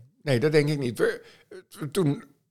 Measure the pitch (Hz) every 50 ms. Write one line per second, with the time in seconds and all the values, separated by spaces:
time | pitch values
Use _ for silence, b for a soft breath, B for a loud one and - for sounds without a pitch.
0 | - - _ _ - 147 131 117 135 156 151 151 143 147 156 143 135 123 107 -
1 | - 466 185 - b b b b b b - 180 - _ - 190 156 139 - 202
2 | 175 143 143 - - - _ _ _ _